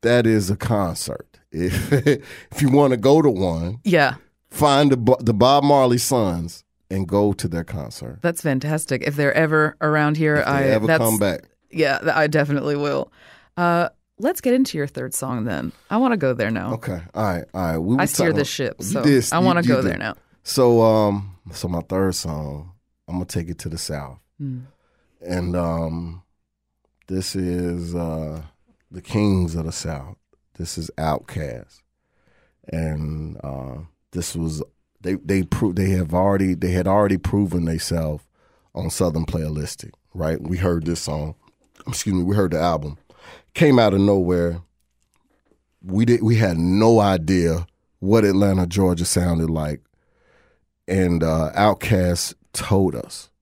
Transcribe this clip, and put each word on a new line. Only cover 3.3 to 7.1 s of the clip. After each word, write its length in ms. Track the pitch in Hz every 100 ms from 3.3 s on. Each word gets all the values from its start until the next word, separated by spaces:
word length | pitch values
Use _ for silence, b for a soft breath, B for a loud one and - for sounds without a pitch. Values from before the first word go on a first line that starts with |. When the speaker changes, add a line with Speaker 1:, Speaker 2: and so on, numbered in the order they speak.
Speaker 1:
one, 500 | 101 92 80 85 113
Speaker 2:
Yeah. 340 | - 175 139 - _ _ _
Speaker 1:
find 420 | - 151 139 147
the 40 | 131
Bo-, 180 | 113 127
the 120 | 117
Bob 300 | 110 120 143
Marley 320 | 143 143 131 120
Sons 680 | - 131 104 85 82 - _ _ _
and 180 | 95
go 240 | 92